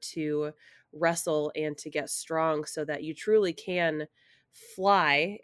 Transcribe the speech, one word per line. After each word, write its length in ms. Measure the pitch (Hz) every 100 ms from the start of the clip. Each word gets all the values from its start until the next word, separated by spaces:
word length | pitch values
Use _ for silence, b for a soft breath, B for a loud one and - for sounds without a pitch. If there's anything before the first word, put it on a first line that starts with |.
| -
to 380 | - 151 151 151 151 b b b
wrestle 600 | 151 170 165 - 151 147
and 240 | - 156 147
to 100 | 156
get 220 | 147 139
strong 540 | - - 160 160 151
so 200 | 151 -
that 200 | 151 147
you 100 | 156
truly 380 | 151 - 220 190
can 560 | 165 - 180 170 151 151 _ _ _ _ - -
fly 640 | - 190 196 156 143 175 208